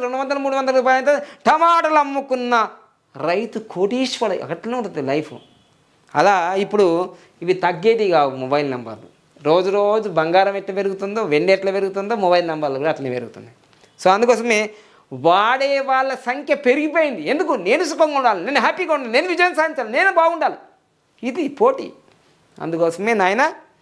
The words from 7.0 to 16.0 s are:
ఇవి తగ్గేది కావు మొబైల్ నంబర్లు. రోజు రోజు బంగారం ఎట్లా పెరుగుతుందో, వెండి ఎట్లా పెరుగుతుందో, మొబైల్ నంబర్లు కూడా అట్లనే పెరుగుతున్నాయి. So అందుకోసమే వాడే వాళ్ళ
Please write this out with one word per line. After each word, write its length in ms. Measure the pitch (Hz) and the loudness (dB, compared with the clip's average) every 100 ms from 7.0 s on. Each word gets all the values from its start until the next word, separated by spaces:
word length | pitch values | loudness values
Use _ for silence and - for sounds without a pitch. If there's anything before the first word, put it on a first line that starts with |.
| 185 - _ - | -2 -10 _ -10
ఇవి 100 | 170 185 | -2 0
తగ్గేది 440 | 180 165 214 226 202 | 0 2 2 2 2
కావు 180 | 160 139 131 | 2 2 -2
మొబైల్ 260 | 131 147 143 123 | -2 -2 -2 -6
నంబర్లు. 340 | 110 107 - _ _ _ 147 | -10 -16 -20 _ _ _ 2
రోజు 200 | 170 190 202 | 2 4 2
రోజు 280 | 202 220 208 165 | 2 0 0 -2
బంగారం 360 | 160 185 196 196 | 2 4 4 0
ఎట్లా 160 | 196 196 | -6 -4
పెరుగుతుందో, 440 | 196 190 202 214 196 | -4 -4 -6 -4 0
వెండి 180 | 147 180 190 | 2 4 2
ఎట్లా 180 | 190 196 | 2 -2
పెరుగుతుందో, 380 | 190 190 202 226 180 | -4 -4 -4 -2 2
మొబైల్ 200 | 175 170 | 2 0
నంబర్లు 280 | 156 147 135 | -4 -4 -2
కూడా 100 | 156 | -2
అట్లనే 180 | 135 135 123 | -2 -4 -6
పెరుగుతున్నాయి. 380 | 113 - 117 _ _ _ _ - | -8 -16 -20 _ _ _ _ 0
So 60 | 180 202 | 2 4
అందుకోసమే 440 | 240 226 233 214 214 - _ _ - 131 156 | 4 2 2 0 0 -8 _ _ -16 -2 2
వాడే 440 | 185 220 262 277 277 262 | 4 2 0 0 0 0
వాళ్ళ 180 | 262 | 0